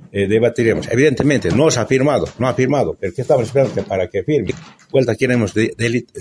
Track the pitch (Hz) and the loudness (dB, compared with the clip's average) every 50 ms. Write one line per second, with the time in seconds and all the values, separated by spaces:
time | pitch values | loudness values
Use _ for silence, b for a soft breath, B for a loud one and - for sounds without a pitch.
0 | - - - 98 98 95 107 113 117 117 117 - 120 113 104 - - - - 117 | -16 -10 -4 -4 -2 0 2 2 2 2 0 2 0 2 2 0 -2 -2 0 2
1 | 139 156 131 - 127 143 147 120 95 90 82 113 151 160 127 123 107 - 131 131 | 2 2 2 2 0 0 0 0 0 0 2 2 2 2 2 0 0 0 0 0
2 | 131 151 139 113 82 - - - 117 131 120 127 131 131 143 139 113 82 76 - | 2 2 0 0 -2 -4 -4 -4 -2 -2 0 0 0 0 0 0 -2 -2 -4 -6
3 | - 95 - - 123 - 156 131 117 104 127 139 135 113 87 - 98 - 101 95 | -8 -10 -8 -6 -2 0 2 2 2 0 0 0 0 0 0 -6 -6 -4 -2 -4
4 | 92 - - 127 113 - 156 143 104 87 - - - - - _ _ _ - 139 | -4 -2 -4 -6 -2 0 0 0 0 -2 -6 -8 -10 -20 -20 _ _ _ 0 0
5 | 131 117 110 - 131 123 123 120 110 98 - 107 110 - - - 113 120 117 123 | 2 2 0 0 0 0 2 2 0 0 0 0 -2 -2 -2 -2 -4 -2 -2 -2
6 | - - - - | -4 -6 -14 -14